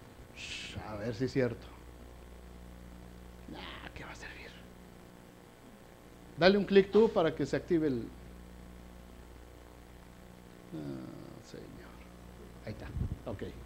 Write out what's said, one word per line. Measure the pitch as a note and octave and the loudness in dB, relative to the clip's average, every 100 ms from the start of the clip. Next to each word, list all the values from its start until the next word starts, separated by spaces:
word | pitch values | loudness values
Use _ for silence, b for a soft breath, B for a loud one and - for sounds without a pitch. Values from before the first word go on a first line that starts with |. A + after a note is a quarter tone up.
| - - - - | -18 -18 -16 -12
Shh, | - - - - F#2+ | -10 -8 -8 -8 -8
a | G#2+ | -4
ver | A2+ | -2
si | A2 C3 | 2 2
es | |
cierto. | C#3 B2 A2+ - - - - - - - - - - - - - - - - - - - | 4 4 2 -8 -14 -16 -16 -16 -16 -16 -16 -14 -14 -14 -14 -14 -14 -14 -14 -14 -14 -12
Nah, | E3+ F3+ C#3 - | -10 -8 -10 -10
¿qué | - - | -10 -10
va | |
a | - | -10
servir? | - - - - - - - - - - - - - - - - - - - - - - | -12 -12 -14 -16 -16 -18 -18 -16 -16 -18 -18 -18 -18 -18 -18 -18 -18 -18 -18 -18 -8 8
Dale | F3+ G3+ | 10 10
un | |
clic | F#3 G3 G3 | 10 10 12
tú | G#3 A3 | 10 10
para | A3 D#3+ C#3+ | 8 6 4
que | C#3 | 2
se | C#3+ | 2
active | - E3+ D#3 | 4 4 6
el, | A#2+ A2 - - - - - - - - - - - - - - - - - - - - - - - - - - | 2 -2 -8 -16 -16 -16 -16 -16 -16 -16 -16 -16 -16 -16 -16 -16 -18 -18 -18 -18 -18 -18 -18 -18 -18 -18 -16 -10
ah, | D#2+ C#2+ C2+ B1+ - - - - | -8 -6 -6 -8 -12 -12 -14 -14
señor. | - - - - - - - - - - - A#2 | -14 -12 -14 -14 -16 -16 -16 -16 -14 -16 -12 -8
Ahí | |
está. | - - - - - B2+ | -8 -4 -2 -2 -4 -6
Ok, | G2+ F#2+ - | -6 -6 -6